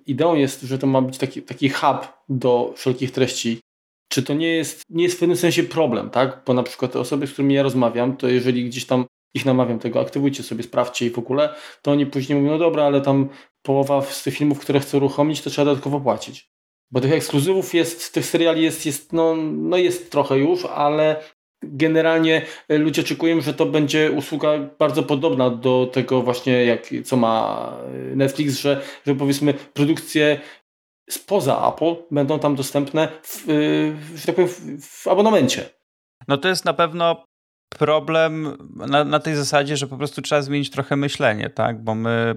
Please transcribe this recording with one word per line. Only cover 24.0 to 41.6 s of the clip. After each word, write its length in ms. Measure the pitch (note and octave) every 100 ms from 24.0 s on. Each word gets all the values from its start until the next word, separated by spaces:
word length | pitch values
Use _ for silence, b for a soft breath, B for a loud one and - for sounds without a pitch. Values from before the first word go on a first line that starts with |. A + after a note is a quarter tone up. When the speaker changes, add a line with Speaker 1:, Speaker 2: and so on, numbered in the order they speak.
| D#3
Speaker 1:
usługa 380 | D3+ D3 D3 D#3 D3+ C#3 -
bardzo 240 | D3+ D3
podobna 460 | C#3 C#3 D#3+ C3 B2+
do 400 | A#2 B2+ B2+ B2+
tego 280 | C3+ A2+ C3
właśnie, 440 | A#2+ A#2+ C3 B2 B2
jak, 240 | A2 - B2 -
co 120 | B2+
ma, 500 | A2+ A2+ - - A#2+ A#2+ B2+ C3 C3
e, 40 | C3+
Netflix, 380 | C3+ D3 C#3+
że, 280 | C3+ C#3+ C#3 B B C#3+
że 80 | C#3
powiedzmy 380 | C#3 C#3 D3
produkcje 840 | C#3+ - - D3 D#3+ - D#3 D3+ D3 B B _ _ _ _ -
spoza 640 | - - G3 C3+ A2+ A#2 -
Apple 200 | E3 E3+ -
będą 280 | D3 C#3 D#3
tam 160 | D3 C3+
dostępne 520 | C3+ C#3+ C#3 D#3 D#3 -
w, 260 | - - -
e, 680 | D3+ D3+ D3+ D#3 D3+ D3+ D#3+
że 80 | -
tak 100 | F#3
powiem, 140 | F3
w, 360 | - - C#3+ -
w 220 | - -
abonamencie. 640 | F#3 G#3+ G3+ C3 - - _ _ _ _ _ -
Speaker 2:
No 100 | C#3
to 100 | F3+
jest 180 | F3+ F3+
na 80 |
pewno 520 | D#3+ E3+ E3+ E3+ E3 _ _ _ _ - -
problem 800 | D3 D#3 C#3+ D#3+ D#3+ D#3 D#3 - - -
na, 280 | C3+ C#3+
na 160 | C#3+ D3+
tej 160 | D#3 D3
zasadzie, 420 | C#3 D3 C#3+ C#3+
że 100 | C3+
po 100 | C3
prostu 240 | C#3+ -
trzeba 200 | C3 D3
zmienić 280 | C#3 C#3+ C3+
trochę 260 | - C3+ C#3
myślenie, 540 | C#3+ - C3 G#2+ A2+
tak? 340 | -